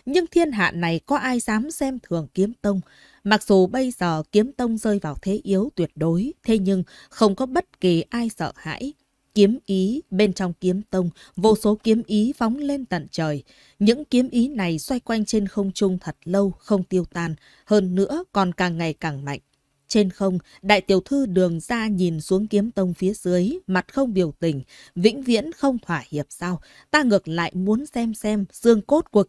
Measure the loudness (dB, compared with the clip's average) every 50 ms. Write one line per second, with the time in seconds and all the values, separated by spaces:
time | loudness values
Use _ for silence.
0 | -6 -2 0 0 0 2 2 2 2 2 2 0 0 0 0 0 0 0 0 -2
1 | -2 -2 -2 -2 0 0 -2 -2 -2 0 -2 -2 -2 -4 -4 -4 -4 -4 -4 -6
2 | -8 -6 -4 -4 -4 -4 -2 -2 -2 -2 -2 _ -2 -2 0 -2 -2 _ _ -20
3 | -20 -20 _ _ -2 0 0 0 2 4 4 4 4 4 2 -2 -2 -2 -4 -4
4 | -2 -2 -2 -2 -2 _ 2 2 2 2 0 -4 -4 -2 -2 -2 0 0 -2 -2
5 | -2 -6 -10 -8 -6 -4 -4 -4 -2 0 0 0 0 -2 -2 -4 -4 -4 -4 -4
6 | -2 0 0 0 -2 -4 -6 _ -2 0 2 2 2 2 0 0 0 -4 -8 -20
7 | -20 -12 -2 2 2 2 2 0 -4 -4 -2 -4 -4 _ _ -2 0 2 2 2
8 | 0 -2 -4 -6 -4 -6 -6 -6 -10 -10 -10 -10 -12 -12 -10 -8 -10 -10 -12 _
9 | _ _ _ _ _ _ 2 4 4 4 4 0 -4 -4 -2 -2 0 -2 -2 -4
10 | -8 -4 0 0 2 2 0 -2 -6 -6 -6 -4 -2 -2 -2 -2 -4 _ -4 -2
11 | -2 -2 -4 -8 -16 -20 -6 0 2 4 4 4 2 0 0 0 2 2 2 2
12 | 0 0 0 0 0 0 -2 -2 -2 -2 -2 -2 -4 -4 -4 -6 -6 -6 -6 -6
13 | -8 -8 -6 -4 -4 -2 -4 -6 -8 _ _ _ _ _ _ 0 2 2 2 2
14 | 0 -2 0 0 2 2 2 0 0 0 0 -2 -2 -2 -2 -4 -4 -4 -6 -4
15 | -4 -2 -2 -2 -2 0 0 -2 -2 -2 -2 -4 -4 -4 -2 0 0 0 0 -2
16 | -6 -10 -14 _ -6 -2 0 2 2 0 -2 -4 _ -2 0 0 0 0 -2 -2
17 | -2 -2 -4 -6 -6 -6 -6 -8 _ _ _ _ _ 2 2 2 2 2 2 0
18 | 0 0 -2 -4 -6 -4 -2 0 0 0 0 -2 -2 -2 -2 -2 -4 -4 -4 -4
19 | -6 -6 -6 -6 -8 -8 -10 -10 _ _ _ _ _ _ _ _ _ -2 2 2
20 | 2 2 0 -2 -2 0 0 -2 -6 _ -16 -8 0 2 2 2 2 2 2 2
21 | 2 0 0 0 0 0 2 2 2 2 0 -2 -6 -4 -4 -4 -2 -2 0 0
22 | 0 0 0 -2 -2 0 0 0 0 0 0 0 0 0 -2 -2 -2 -2 -2 -2
23 | -2 -2 -2 -2 -2 0 2 2 2 0 -2 -4 -4 -2 -2 -2 -2 -2 -2 -2
24 | -2 0 2 0 0 -2 -2 -4 -2 -2 -2 -4 -6 _ -16 -20 -20 -14 -4 2
25 | 2 2 2 0 -2 0 0 0 0 -2 -6 -2 0 0 0 -2 -4 -4 -6 -6
26 | -6 -6 -6 -6 -6 -6 -8 -10 -6 -6 -6 -6 -8 -12 -20 -20 -8 _ 0 2
27 | 2 4 2 2 2 0 -4 -4 -4 -4 -4 -4 0 0 0 0 -2 -4 -6 -4
28 | -4 -4 -4 -4 -4 -2 -2 -2 -2 -4 -6 0 4 6 6 6 4 2 2 2
29 | 2 2 2 2 2